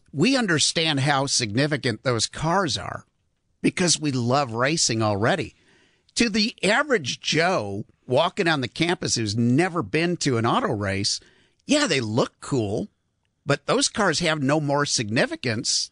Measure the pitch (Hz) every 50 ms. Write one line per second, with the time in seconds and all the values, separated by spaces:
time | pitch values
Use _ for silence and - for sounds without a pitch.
0 | _ _ - 139 170 254 269 262 233 190 165 139 - - - 180 160 160 151 139
1 | 131 151 143 135 139 135 - - 127 107 98 123 143 151 151 131 - 127 107 -
2 | - 127 120 110 - - - - - 160 170 196 190 147 101 98 85 - - -
3 | - _ _ _ _ _ _ _ _ _ _ _ - 139 - - 185 170 139 -
4 | 151 147 127 127 117 120 123 143 143 117 110 113 123 143 160 160 - - 123 110
5 | 110 107 104 98 107 131 185 170 - - - _ _ _ _ _ _ _ _ _
6 | _ _ _ - 233 233 190 226 208 240 - - - 185 214 254 294 302 269 196
7 | 139 120 - - - - - 147 165 185 190 151 107 101 98 101 - - _ _
8 | _ - 123 143 160 185 - - 190 170 160 143 127 117 - - 160 175 180 -
9 | - 123 - 120 113 104 101 117 117 120 123 143 175 190 160 175 120 95 - 156
10 | 170 175 175 - - 147 123 113 110 120 160 240 254 202 127 101 101 98 98 98
11 | 101 - - - - _ _ _ _ _ _ _ _ - 196 196 196 202 151 135
12 | 120 107 107 127 220 - - _ - - 143 127 110 98 104 143 202 - _ _
13 | _ _ _ _ _ _ _ _ _ 139 143 - - - 160 254 277 - - -
14 | 208 185 147 - 170 156 156 156 135 131 147 160 147 143 139 143 143 - - -
15 | 120 101 107 135 202 277 330 - - 127 110 113 - - - - - -